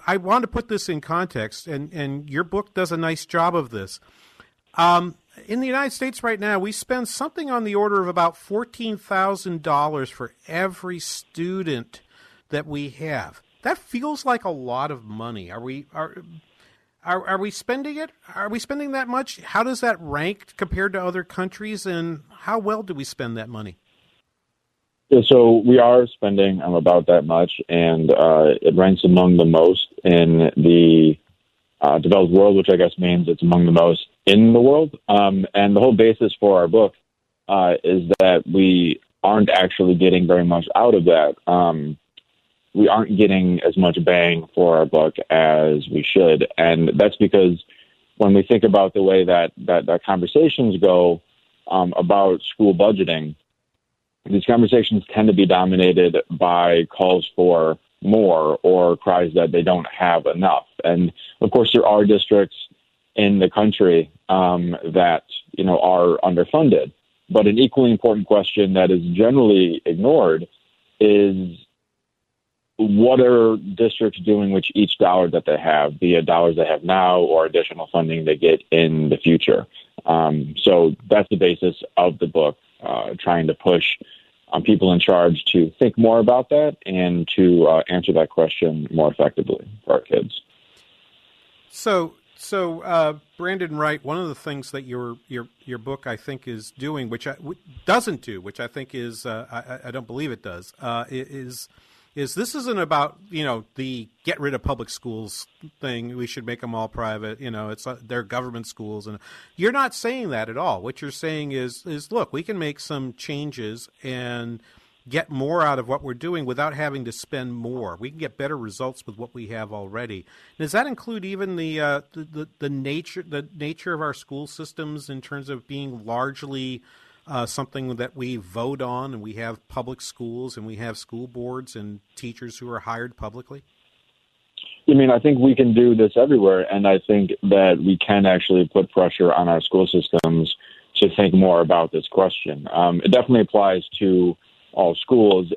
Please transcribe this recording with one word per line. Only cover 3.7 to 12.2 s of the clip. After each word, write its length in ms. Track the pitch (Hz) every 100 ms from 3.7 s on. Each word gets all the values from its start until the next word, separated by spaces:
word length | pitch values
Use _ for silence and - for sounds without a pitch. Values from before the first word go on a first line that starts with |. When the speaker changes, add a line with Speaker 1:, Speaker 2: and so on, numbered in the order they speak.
Speaker 1:
this. 280 | 110 98 - _ _ _ _ _ _ _
Um, 420 | - 175 175 175 - _ - -
in 120 | 233
the 80 | 262
United 240 | 262 277
States 320 | - 262 -
right 160 | 233 214
now, 220 | 208 202
we 100 | 202
spend 380 | - - 254 233
something 420 | - 302 - 285
on 140 | 247
the 100 | 214
order 260 | 202 208 202
of 60 | 180
about 300 | 175 170 -
fourteen 600 | - 208 240 - 226 208
thousand 680 | - 190 196 190 185 170
dollars 460 | 156 143 151 151 131
for 260 | - 123 _ -
every 540 | 165 190 180 180 180
student 1040 | - - - 160 175 190 165 127 - - _ _